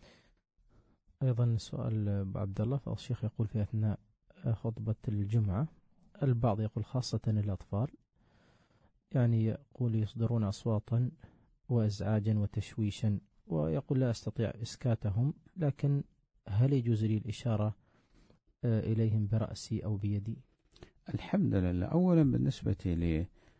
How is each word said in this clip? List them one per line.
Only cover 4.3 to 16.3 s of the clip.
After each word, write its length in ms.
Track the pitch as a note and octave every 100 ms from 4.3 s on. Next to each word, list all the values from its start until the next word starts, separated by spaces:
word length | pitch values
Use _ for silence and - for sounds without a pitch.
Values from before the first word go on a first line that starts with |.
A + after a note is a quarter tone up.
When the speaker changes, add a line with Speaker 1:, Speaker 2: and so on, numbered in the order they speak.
| - -
Speaker 1:
خطبة 440 | A2 A#2 A2 A2 A2 -
الجمعة 600 | G#2 G2+ A2+ G#2 F#2+ D#3 - _ _ - -
البعض 380 | C#3 A#2+ A#2+ G2+
يقول، 240 | G#2+ - A2
خاصة 360 | B2+ - A#2 -
الأطفال، 600 | G#2+ G#2 F#2 - G2 C3 - _ _ _ _ _ _ _ _ _ _ _
يعني 340 | C3+ A#2+ A2+ A2
يقول 500 | - - - A#2+ A2
يصدرون 480 | G#2+ A#2 A2+ A#2
أصواتًا 680 | G#2 - A#2 G#2+ - A#2 B2+ - - _ _ _ -
وإزعاجًا 720 | A#2+ G#2+ G2+ G2+ A2 G#2 G#2+
وتشويشًا، 800 | G2+ - - - G#2 - A2 G2+ - _ -
ويقول 520 | D#3+ D#3 D3+ - C3
لا 100 | B2+
أستطيع 440 | A2+ - - A2+ -
إسكاتهم، 720 | A2 - B2 A2+ G#2+ F#2+ C3+ - _ -
لكن 460 | D3+ - C#3+ C#3+ - _ _